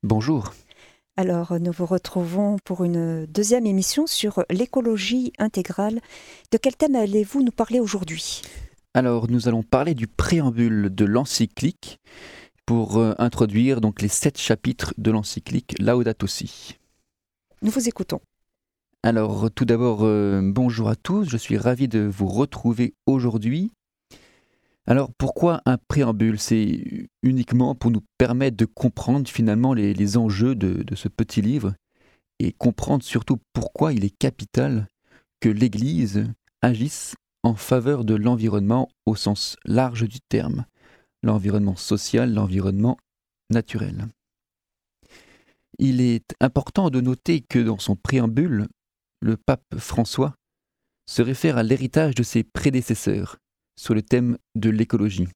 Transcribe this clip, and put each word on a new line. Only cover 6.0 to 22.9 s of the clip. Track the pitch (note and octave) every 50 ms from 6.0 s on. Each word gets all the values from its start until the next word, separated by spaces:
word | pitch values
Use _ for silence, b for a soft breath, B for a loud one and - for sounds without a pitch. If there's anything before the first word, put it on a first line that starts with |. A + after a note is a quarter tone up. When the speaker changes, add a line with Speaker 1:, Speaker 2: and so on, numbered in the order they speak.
| B B B B B B B B B B
Speaker 2:
De | - A3+
quel | - C4+ A#3+
thème | _ - D4+ C#4
allez-vous | B3 A3 G3+ G3 G#3+ G#3+ G3 - C#4 C4+
nous | A#3+
parler | - - A#3 - A3+ B3+
aujourd'hui ? | A#3+ G3+ G#3 G3+ F3+ D#3 D#3+ D#3+ - - - - B B B B B B B B _ _ _
Speaker 1:
Alors, | B2 B2+ B2 A#2+ A#2 A2+ A#2
nous | A#2+ B2 G#2+ B2
allons | A2+ A#2
parler | A2 - - C3 C#3+ E3+ D#3+
du | B2 A2 A2
préambule | - - - - F3+ E3+ D3 C3 A#2 A2+ A#2+ A#2 A2 G#2+ G2+ G2+
de | F#2+ F#2+ G#2+
l'encyclique | G2+ G#2 A#2+ - - - - A#2 G#2+ _ - - D3+ F#3 _ - - - _ B B B B B B B B B B B B _
pour, | - A#2 A#2 A2+ G2+ G2+ A2+
euh, | A2+ A2 G#2 -
introduire | A#2 A#2+ - - A#2+ G#2+ G2+ G#2+ A#2+ C3+ C3+ A#2
donc | A2 G#2+ G2+ -
les | A2+ G#2
sept | - - - D3 C#3 -
chapitres | - - A2 G#2+ _ - C3 - - - - -
de | G#2+ A2
l'encyclique | A2 A2 G#2 - - - - - - C#3 - _ - -
Laudato | G2 A2 A#2+ B2 A#2+ A2+ A2 _ -
Si. | G2 - - - A#2+ - - - - - _ _ _ _ _ _ _ _ _ _ _ _ _ _ _ _ _
Speaker 2:
Nous | - G#3+
vous | A3 C#4 A#3 A#3+
écoutons. | A3+ - F#3 - - - _ _ _ _ _ _ _ _ _ _ _ _ _ _ _ _ -
Speaker 1:
Alors, | A2+ A#2 A2+ A2 G#2+ G#2+ G2+ G2+ A2+
tout | - - C3
d'abord, | A2+ A#2 A2+ A#2+ A#2+ A2+ G#2
euh, | G#2+ A2 G#2+ G#2 G#2 G2+ G2 G2 F#2+
bonjour | F#2+ G2 A#2 B2+ B2 A#2 A2+ A2 G#2+
à | A2
tous, | - _ - F3+ G#3 G#3+ D#3+
je | B2 A2+
suis | - - A2 G#2
ravi | G#2 A#2 B2+ A#2+ C#3 B2+
de | A2 A2
vous | G#2 G#2 G2 G2 G2+ F#2+
retrouver | - G#2+ C#3 D3 - - - A2+ A#2 G#2+ B2 A#2+